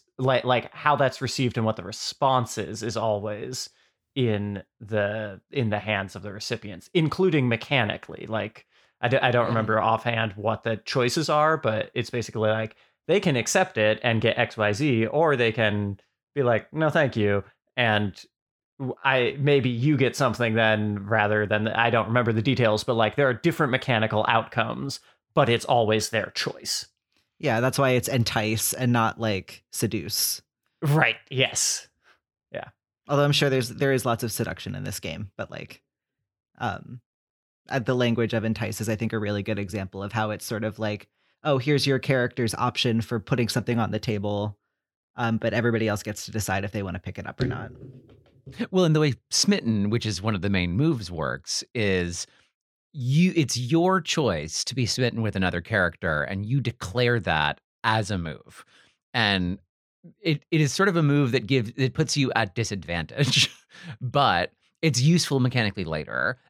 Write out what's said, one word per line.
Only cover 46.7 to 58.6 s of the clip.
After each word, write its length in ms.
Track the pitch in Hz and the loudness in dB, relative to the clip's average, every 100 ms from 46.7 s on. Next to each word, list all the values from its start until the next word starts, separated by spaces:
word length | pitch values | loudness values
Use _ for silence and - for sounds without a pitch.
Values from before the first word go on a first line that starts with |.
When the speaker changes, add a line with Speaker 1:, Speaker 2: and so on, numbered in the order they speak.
Speaker 2:
they 100 | 107 | -6
wanna 180 | 98 87 | -8 -8
pick 180 | - - | -10 -12
it 80 | - | -12
up 140 | - | -6
or 60 | - | -4
not." 260 | - 113 - - - - - _ _ - - 233 | -4 -12 -16 -20 -20 -20 -20 _ _ -18 -10 -4
Speaker 3:
Well, 140 | 185 | 2
and 100 | 170 | 4
the 60 | 156 | 4
way 140 | 151 - _ | 2 -2 _
Smitten, 600 | - - 202 113 107 101 | 0 2 2 0 0 0
which 160 | 117 110 | -2 -2
is 160 | 90 | -4
one 140 | 110 101 | -4 -2
of 60 | |
the 80 | 101 | 0
main 220 | 98 87 | 0 0
moves, 380 | 95 160 127 90 | 0 0 0 -4
works 540 | 85 69 67 - - - | -6 -4 -4 -6 -8 -6
is 520 | 120 101 92 87 85 - _ _ _ _ _ _ | -2 0 2 0 -4 -10 _ _ _ _ _ _
you, 400 | 151 123 147 180 | -6 2 4 4
it's 220 | 165 131 120 | 4 0 -2
your 440 | 123 165 180 185 | 0 2 2 2
choice 600 | - - 123 80 78 - | 0 0 0 0 -4 -6
to 100 | - | -4
be 120 | 127 107 | -2 -2
smitten 340 | - 123 113 | 0 0 0
with 140 | 110 | -2
another 260 | 98 92 87 | 0 0 0
character, 640 | - 107 87 - 87 76 | 0 2 2 0 -2 -2
and 240 | 69 98 107 | -2 -4 -2
you 140 | 135 | -2
declare 580 | 117 - - 120 120 120 | -2 -4 -6 0 2 2
that 400 | 90 78 73 73 _ _ | 0 2 0 -2 _ _
as 280 | 117 110 101 | 0 0 0
a 80 | 95 | -4
move. 460 | 80 69 - - | -4 -10 -16 -20